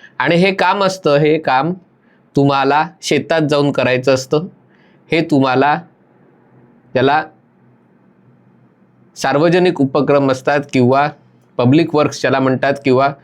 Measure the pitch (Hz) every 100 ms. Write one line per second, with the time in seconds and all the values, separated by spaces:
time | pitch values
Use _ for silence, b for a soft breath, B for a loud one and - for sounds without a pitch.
0 | b b 131 170 196 190 185 202 190 185
1 | 156 143 156 156 156 131 160 180 _ _
2 | b b _ 143 139 139 135 143 170 -
3 | - 147 - 165 147 147 143 135 127 127
4 | 131 131 - 151 185 - _ b b b
5 | - 160 160 143 135 131 143 160 - _
6 | _ _ _ _ _ _ _ _ _ 127
7 | 135 151 160 _ _ _ _ _ _ _
8 | _ _ _ _ _ _ _ _ _ _
9 | _ - 131 143 170 180 180 165 135 151
10 | 135 143 139 131 147 143 139 131 123 135
11 | 147 - _ _ _ - 123 151 165 151
12 | 135 - 131 135 131 123 139 139 135 127
13 | 139 151